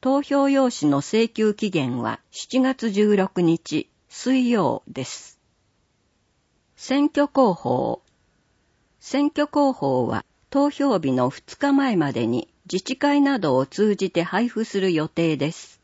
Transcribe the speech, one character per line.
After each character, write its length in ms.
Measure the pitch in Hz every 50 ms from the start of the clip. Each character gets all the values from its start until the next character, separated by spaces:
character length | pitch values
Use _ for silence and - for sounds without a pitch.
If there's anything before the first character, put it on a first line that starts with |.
投 220 | - 262 269 277 285
票 260 | - 285 285 277 277
用 220 | 277 269 269 254
紙 200 | 240 - - 151
の 80 | 143 139
請 300 | 143 - - 220 226 226
求 260 | _ - 220 214 208
期 160 | 208 - 208
限 280 | 185 165 139 123 123 127
は 220 | 117 110 113 - _ _
七 300 | _ - - - - 262
月 300 | 254 262 262 - - 226
十 260 | 196 196 214 208 208
六 260 | 196 190 190 _ 185 175
日 460 | 165 165 165 _ - 151 156 - _ _ _ _ _
水 420 | - - - 240 262 262 254 240
曜 320 | 240 214 175 131 120 - _ -
で 160 | - 127 127
す。 340 | - - - - - _ _ _ _ _ _ _ _ _ _ _ _ _ _ _ _ _ _ _ _ _ _ _ _ _ _ _ _ _
選 300 | _ - - 262 277 285
挙 220 | 302 _ 285 285 285
公 260 | _ 277 262 220 175
報。 480 | - - 123 127 127 131 117 117 - _ _ _ _ _ _ _ _ _ _ _ _ _ _ _ _ _ _ _ _
選 280 | - - - 269 285
挙 200 | 294 - - 294
公 260 | 294 - 302 285 277 254
報 340 | - - 139 131 127 123 113
は 160 | - - - _ _ _ _ _
投 200 | - 277 277 294
票 280 | 277 - 277 285 233 185
日 140 | 156 135 131
の 160 | 127 123 123
二 260 | - - _ - -
日 160 | _ - 277 277
前 240 | 277 277 262 226
ま 160 | 180 151 139 131
で 140 | 117 117
に 220 | 113 117 123 - _ _ _ _ -
自 140 | - 190 -
治 120 | - 262
会 240 | - - 285 285 285
な 180 | 285 277 277 247
ど 180 | 190 151 127
を 100 | 131 135
通 280 | - - - 208 214 202
じ 160 | 190 190 185
て 120 | _ 170 165
配 260 | 165 - 190 233 240
布 160 | - 214 220
す 160 | - - 202
る 120 | 190 190 175
予 140 | 156 151
定 300 | 156 _ - 165 165 156
で 160 | 135 139 151 170
す。 280 | - - - - _